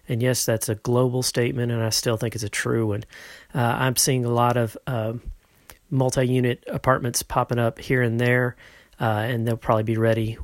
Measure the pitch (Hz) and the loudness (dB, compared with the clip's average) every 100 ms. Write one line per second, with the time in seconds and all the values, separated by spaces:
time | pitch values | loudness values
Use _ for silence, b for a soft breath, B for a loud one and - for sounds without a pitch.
0 | - 117 127 123 - 110 - 107 123 123 | -6 0 0 0 0 0 -2 -4 0 2
1 | 127 127 123 127 120 131 120 117 113 - | 2 0 -2 0 0 0 -2 -2 -2 -2
2 | 123 110 117 110 104 - 123 120 110 104 | -2 -2 -2 -4 -6 -4 -2 0 0 -2
3 | - B B B B 135 120 123 131 120 | -8 B B B B 0 0 2 0 0
4 | - 127 120 120 120 120 113 - - 120 | 0 0 2 2 4 2 0 -4 -6 -4
5 | 110 120 - - B B B B _ 135 | -4 -6 -12 -16 B B B B _ 0
6 | 127 135 127 127 123 - - 139 - 131 | 2 2 2 2 2 -2 -6 -2 0 2
7 | 123 - - 127 123 120 113 - - 127 | 0 -4 -2 -2 0 0 0 -2 -2 0
8 | 120 113 123 123 123 - B B B - | 2 2 2 2 2 -4 B B B -4
9 | 113 107 113 120 113 113 - 110 110 113 | 0 0 -2 -2 -2 -2 2 2 2 2
10 | 113 113 110 113 | 2 2 -2 -6